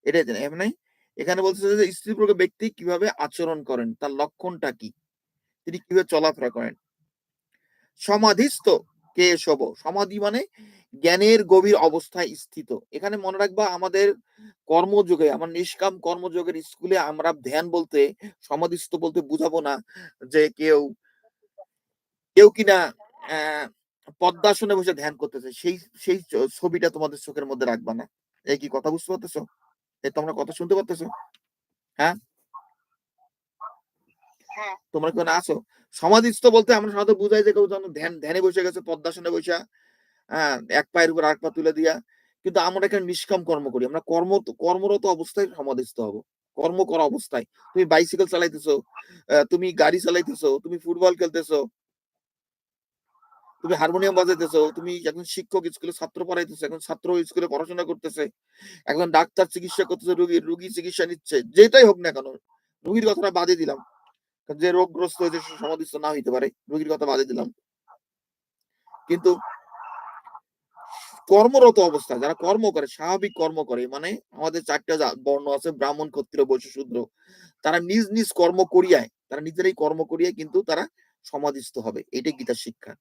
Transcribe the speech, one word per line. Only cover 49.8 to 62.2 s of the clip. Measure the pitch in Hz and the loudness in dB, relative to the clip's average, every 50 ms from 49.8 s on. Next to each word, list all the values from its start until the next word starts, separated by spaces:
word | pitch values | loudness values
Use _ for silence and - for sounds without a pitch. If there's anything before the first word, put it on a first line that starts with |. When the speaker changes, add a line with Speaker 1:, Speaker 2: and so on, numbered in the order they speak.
| 156 156 170 185 | 2 4 2 2
Speaker 1:
চালাইতেছো, | 170 175 175 175 170 - - - 156 143 135 139 _ | 0 0 0 0 0 -2 -8 -2 0 0 0 0 _
তুমি | 165 175 | -8 -10
ফুটবল | 170 _ 165 175 175 185 185 180 | -8 _ -8 -2 2 2 2 2
খেলতেছো, | 165 175 165 156 165 156 - 156 143 135 113 _ _ _ _ _ _ _ _ _ _ _ _ _ _ _ _ _ _ _ _ _ _ _ _ _ _ _ _ _ _ _ _ _ _ _ - _ _ - | 2 -4 -4 -4 -6 -4 -2 -2 -4 -4 -6 _ _ _ _ _ _ _ _ _ _ _ _ _ _ _ _ _ _ _ _ _ _ _ _ _ _ _ _ _ _ _ _ _ _ _ -20 _ _ -2
তুমি | 165 180 | -2 0
হারমোনিয়াম | 147 156 160 170 185 190 196 190 | 0 0 0 0 0 0 2 2
বাজাইতেছো, | 185 180 175 185 156 170 156 156 160 151 151 156 | 2 2 2 0 -2 -2 0 2 2 2 2 0
তুমি | 165 165 180 180 175 165 156 | -8 -10 -10 -10 -6 -8 -8
একজন | 151 170 175 - - | -8 -8 -14 -12 -12
শিক্ষক | 185 185 _ - 185 165 165 147 | -12 -10 _ -6 -4 -4 -6 -12
স্কুলে | - - 170 170 | -10 -12 -12 -10
ছাত্র | - 165 - _ 180 180 | -10 -12 -12 _ -12 -8
পড়াইতেছো, | 175 180 175 175 - - - 156 | -6 -4 -6 -6 -6 -8 -10 -10
একজন | 143 160 160 - | -10 -10 -12 -10
ছাত্র | - 160 - - 175 180 175 165 - | -12 -12 -8 -4 -2 -2 -2 -2 -2
স্কুলে | - 175 170 | -4 -4 -4
পড়াশোনা | 165 139 143 165 165 180 175 175 | -4 -4 -6 -6 -6 -6 -8 -6
করতেছে, | 165 165 - - 160 - 156 147 - _ _ _ _ _ _ - - - - _ | -6 -8 -10 -10 -12 -6 -6 -8 -8 _ _ _ _ _ _ -20 -20 -20 -14 _
একজন | - 143 156 175 170 | -6 -2 -2 -2 4
ডাক্তার | 160 160 175 - _ - 185 165 - | 4 4 4 4 _ 0 0 0 0
চিকিৎসা | 180 175 180 - - 185 | -12 -10 -6 -2 -2 -2
করতেছে, | - 180 - 160 175 180 | -2 -4 -6 -2 -2 0
রোগী, | 165 180 175 170 165 | 0 2 2 2 0
রোগী | 156 160 170 170 180 190 | 0 -2 -8 -8 -10 -12
চিকিৎসা | 220 180 165 180 175 - 175 | -10 -10 -10 -8 -4 -4 -4
নিচ্ছে, | 170 175 156 _ - 156 135 120 113 135 | -4 -6 -14 _ -2 -2 -2 -2 2 8
যেটাই | 180 214 233 - 269 254 214 | 8 8 10 12 10 10 10
হোক | 196 175 | 8 4
না | 175 165 | -2 -6
কেন, | 139 135 | -6 -6